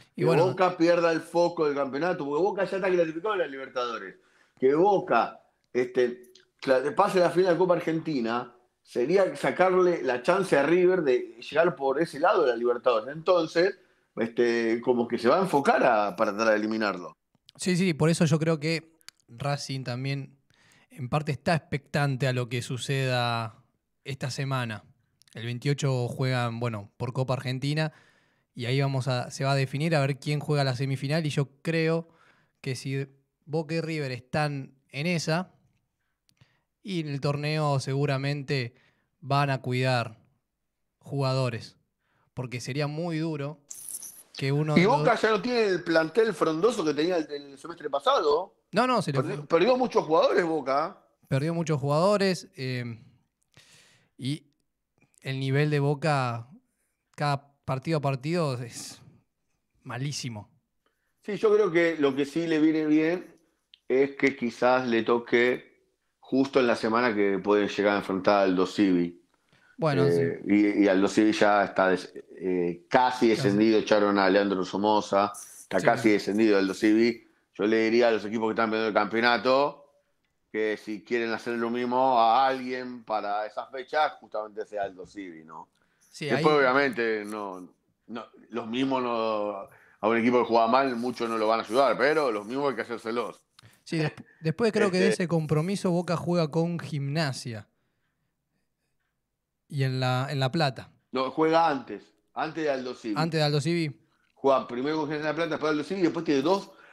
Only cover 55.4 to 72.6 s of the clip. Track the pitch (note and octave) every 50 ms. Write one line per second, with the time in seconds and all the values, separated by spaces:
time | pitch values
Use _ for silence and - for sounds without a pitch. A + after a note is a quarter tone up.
55.4 | C3+ C3+ C3+ C#3+ D3+ D3+ D3+ C#3+ C#3+ C#3+ D3 C#3 D#3 D#3+ D3 C3+ B2+ B2 A#2 A#2
56.4 | A#2 - F3 B3 _ _ _ _ _ _ _ _ _ _ _ - D3+ C#3+ C#3 C3+
57.4 | - _ _ _ _ - C3+ C3 - E3 E3 D3+ C3+ C#3 C3+ A#2+ B2+ D#3 E3+ F3+
58.4 | D#3+ C#3 B2+ A#2+ B2+ A2+ - - - - - - - - - _ _ _ _ _
59.4 | _ _ _ _ _ _ _ _ - C3 A#2 B2 C3+ D3 C#3 - - B2 A2+ G#2
60.4 | G2+ - _ _ _ _ _ _ _ _ _ _ _ _ _ _ _ - D4+ -
61.4 | - A3 G#3 G#3+ G#3+ F#3 D#3+ E3+ E3+ E3 E3 D#3 C#3+ C#3 C3 C#3 C#3+ C#3 - E3
62.4 | E3+ E3 D#3+ D3+ D3+ D#3+ D#3 D#3 D#3 D3+ D3+ D#3 D#3 D#3+ F3 F3+ - - - _
63.4 | _ _ _ _ _ _ _ - _ - B2 C3 C#3 C#3 C#3 - - C#3 C3 -
64.4 | A#2+ A#2 - - B2 B2 B2+ B2+ C3 B2 A2+ A2 G#2+ A#2+ A#2+ A#2+ A#2+ - A#2+ A#2+
65.4 | A#2+ B2 B2 - - - _ _ _ _ _ _ _ _ _ _ - - C3 C3
66.4 | C3+ C#3 - C3+ B2+ A#2+ A2+ - - A2+ A2 A#2 B2 B2 G#2 G#2 G2+ G2 G2 F#2+
67.4 | F#2+ G2+ G#2 G#2 G2+ F#2 - - G2 G#2 G2+ G2+ F#2 - F#2+ F#2+ F#2 G#2 G#2 G2+
68.4 | G2 F#2 F2+ F2+ F#2 - - - G#2 F#2+ F2+ F2 F2 E2+ - - _ _ _ _
69.4 | _ _ _ _ _ _ _ - G3 D3+ C#3 F2 F2 E2+ E2+ E2+ E2+ E2+ E2+ F2
70.4 | F2 F#2 G2+ G#2 G#2 G#2 G2+ G2+ G2+ G2+ F#2 F#2+ G2+ F#2+ - A2+ G#2+ A2 G#2 -
71.4 | G#2+ G#2 G#2 G2+ G2 F2+ - - F#2+ F#2+ F#2 F2+ - - - - - - - -
72.4 | F2 F#2 F#2 F2+